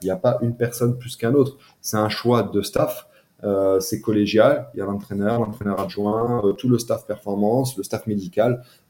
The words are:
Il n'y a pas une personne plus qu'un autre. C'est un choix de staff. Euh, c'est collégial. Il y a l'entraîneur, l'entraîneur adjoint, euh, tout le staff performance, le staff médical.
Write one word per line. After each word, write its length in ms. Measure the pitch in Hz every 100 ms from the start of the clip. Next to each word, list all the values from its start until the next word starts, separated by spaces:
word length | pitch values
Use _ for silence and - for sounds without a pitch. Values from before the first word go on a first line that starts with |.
Il 40 | 185
n'y 40 |
a 60 | -
pas 220 | 123 -
une 140 | 117 117
personne 420 | 117 - 120 123
plus 180 | - -
qu'un 180 | 117
autre. 220 | 143 123 - _ _
C'est 160 | - 110
un 120 | 107
choix 340 | - 117 120
de 180 | 98 101
staff. 460 | 98 - - - - _ _ _
Euh, 360 | 104 98 98 95
c'est 200 | 92 -
collégial. 680 | - 104 104 107 143 143 -
Il 40 | -
y 20 |
a 60 | 98
l'entraîneur, 540 | 101 - 101 101 117
l'entraîneur 380 | 110 107 101 95
adjoint, 640 | 95 104 104 110 120 120
euh, 80 | 101
tout 180 | 95 127
le 80 | 117
staff 280 | - 113 -
performance, 720 | 104 104 101 104 123 131 95
le 60 |
staff 240 | 95 110 113
médical. 560 | 104 90 104 117 123 - _ _